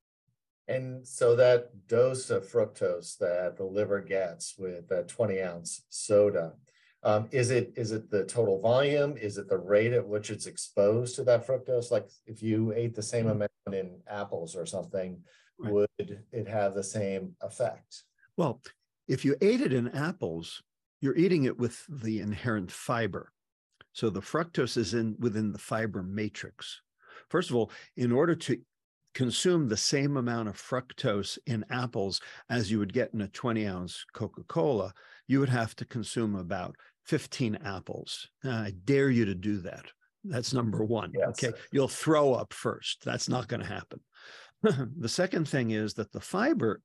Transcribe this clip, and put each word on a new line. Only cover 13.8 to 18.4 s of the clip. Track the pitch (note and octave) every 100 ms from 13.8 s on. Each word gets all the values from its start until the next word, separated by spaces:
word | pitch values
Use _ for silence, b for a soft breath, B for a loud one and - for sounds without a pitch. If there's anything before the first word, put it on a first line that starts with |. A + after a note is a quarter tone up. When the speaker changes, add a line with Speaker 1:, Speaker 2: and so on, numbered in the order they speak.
| F#2 F2+ -
Speaker 1:
apples | G#2 G2+ F2 E2 F2+
or | E2
something, | F#2+ E2+ G2 F#2 F2+ b b b -
Speaker 2:
Right. | A2
Speaker 1:
would | G#2 G#2 - F#2+ G2+ -
it | A2+ G2
have | G#2+ G2 G2
the |
same | F#2+ A2 G2 F#2+ F#2 -
effect? | G#2 - A#2 - _ - _ b b
Speaker 2:
Well, | -